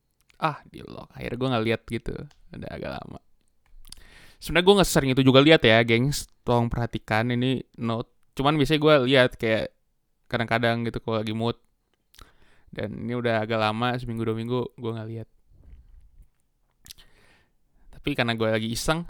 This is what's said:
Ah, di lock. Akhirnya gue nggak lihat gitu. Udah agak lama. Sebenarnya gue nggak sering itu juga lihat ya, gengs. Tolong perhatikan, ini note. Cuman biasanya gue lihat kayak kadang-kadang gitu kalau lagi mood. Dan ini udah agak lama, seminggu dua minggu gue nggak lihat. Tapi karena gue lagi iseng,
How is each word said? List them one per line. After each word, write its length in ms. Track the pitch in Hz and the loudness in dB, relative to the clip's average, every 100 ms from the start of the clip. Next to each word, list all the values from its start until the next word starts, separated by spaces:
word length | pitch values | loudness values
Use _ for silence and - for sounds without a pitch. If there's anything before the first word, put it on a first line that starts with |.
| _ _ _ - | _ _ _ -6
Ah, 240 | 160 143 | -6 -6
di 160 | - 60 | -16 -18
lock. 320 | 57 - - | -16 -18 -18
Akhirnya 240 | 135 123 120 | -12 -10 -4
gue 160 | 131 | -2
nggak 140 | 120 110 | 0 0
lihat 140 | 113 - | -4 -4
gitu. 240 | 113 - - 143 _ - - | -8 -8 -10 -14 _ -20 -16
Udah 160 | - | -14
agak 320 | - - - | -10 -10 -10
lama. 160 | - - _ _ _ _ _ - - - - - - _ | -14 -18 _ _ _ _ _ -20 -20 -20 -20 -20 -20 _
Sebenarnya 240 | - 160 | -2 2
gue 140 | 180 202 | 6 6
nggak 120 | 165 160 | 6 2
sering 160 | 135 | 2
itu 160 | 127 131 | 4 6
juga 160 | 127 | 8
lihat 160 | 147 160 117 | 8 6 6
ya, 160 | 113 | 4
gengs. 480 | 117 117 135 135 - _ - | 4 2 2 -4 -8 _ 0
Tolong 240 | 120 117 | 0 0
perhatikan, 640 | 120 117 113 - 110 120 120 | -2 -6 -8 -4 -2 -2 -2
ini 240 | 127 131 - - | -2 -2 -6 -8
note. 320 | 117 113 - _ _ - | -6 -6 -8 _ _ -2
Cuman 160 | 139 | 0
biasanya 240 | 151 135 151 | 2 2 2
gue 180 | 151 147 127 | 4 4 6
lihat 240 | 139 127 | 4 4
kayak 400 | - 113 110 - _ _ _ _ _ - | 2 -2 -2 -4 _ _ _ _ _ -8
kadang-kadang 560 | 117 110 113 117 117 117 | -6 -2 0 0 0 -4
gitu 160 | 117 | -6
kalau 240 | - 110 110 | -4 -4 -4
lagi 80 | |
mood. 240 | 110 117 - _ _ _ _ _ - - _ _ _ _ | -4 -4 -4 _ _ _ _ _ -20 -20 _ _ _ _
Dan 320 | - 107 - | -10 -10 -10
ini 160 | 113 120 | -8 -4
udah 240 | 117 110 | -2 -2
agak 160 | 110 113 | -2 -2
lama, 400 | 107 110 123 123 | -2 0 -2 -4
seminggu 240 | 123 117 | -6 -6
dua 160 | 113 113 | -4 -4
minggu 400 | 117 123 - - | -4 -4 -6 -8
gue 140 | 113 | -10
nggak 160 | 113 110 | -8 -10
lihat. 180 | 113 110 _ _ - - - - - - - - _ _ _ _ _ - - - _ _ _ _ _ _ _ - | -12 -14 _ _ -20 -20 -20 -20 -20 -20 -20 -20 _ _ _ _ _ -20 -20 -20 _ _ _ _ _ _ _ -20
Tapi 240 | - 151 | -10 -6
karena 240 | 139 117 113 | -4 -2 -2
gue 80 | 110 | 0
lagi 240 | 110 113 | -2 -2
iseng, 400 | 113 - 160 170 | -4 -2 -4 -4